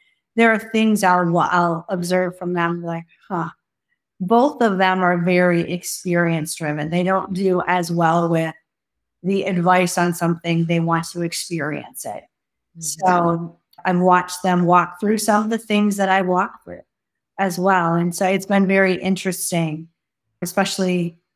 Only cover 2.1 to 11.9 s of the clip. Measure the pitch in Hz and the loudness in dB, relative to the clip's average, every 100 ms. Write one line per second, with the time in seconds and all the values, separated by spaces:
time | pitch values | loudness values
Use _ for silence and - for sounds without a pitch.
2.1 | 185 180 180 180 180 170 175 170 165 170 | 0 0 -4 -6 -2 -2 -2 -6 -10 -12
3.1 | _ _ 185 165 - _ _ _ _ _ | _ _ -6 -6 -10 _ _ _ _ _
4.1 | _ 180 233 277 294 233 185 190 185 180 | _ 2 4 4 2 0 2 2 2 2
5.1 | 180 175 180 180 170 165 175 - - 185 | 2 2 2 4 2 -2 -6 -8 -10 -2
6.1 | 175 170 165 156 - 160 151 151 175 180 | 0 0 0 -4 -6 -6 -4 -4 -2 0
7.1 | 190 - 180 190 180 160 180 170 170 165 | -2 -2 -2 0 0 0 -2 -2 0 2
8.1 | 170 170 165 160 - _ _ _ _ _ | 2 2 0 -2 -8 _ _ _ _ _
9.1 | _ 175 196 - 180 175 180 180 - 175 | _ -4 -2 -2 0 2 2 2 0 -2
10.1 | 170 170 170 170 165 165 170 165 165 165 | 0 -2 -2 -2 -2 0 0 0 -2 -4
11.1 | 175 170 - - 170 147 143 - | -6 -6 -6 -8 -6 -6 -8 -12